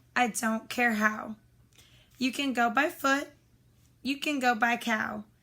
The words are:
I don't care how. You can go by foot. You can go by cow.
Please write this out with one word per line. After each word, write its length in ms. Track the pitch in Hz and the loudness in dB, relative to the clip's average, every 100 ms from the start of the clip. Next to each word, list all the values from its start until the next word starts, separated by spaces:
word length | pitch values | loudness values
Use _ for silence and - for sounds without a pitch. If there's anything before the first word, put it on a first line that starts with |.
| _ - | _ 0
I 120 | 247 | 0
don't 420 | - 226 220 - | 0 -2 -2 -4
care 240 | - 240 | 0 0
how. 420 | 214 214 214 - 214 _ _ _ - - - - _ | 2 0 0 -6 -12 _ _ _ -20 -20 -20 -20 _
You 140 | 254 | -2
can 220 | 240 277 | 0 -2
go 160 | 247 240 | 2 2
by 200 | 226 311 | 2 0
foot. 380 | - 277 277 302 - _ _ _ _ _ _ | 0 0 0 0 -12 _ _ _ _ _ _
You 160 | 240 277 | -6 -4
can 220 | 302 294 | -2 0
go 160 | 254 233 | 2 2
by 220 | 233 240 | 2 0
cow. 460 | 233 220 - 214 - _ | 0 -2 -2 -6 -12 _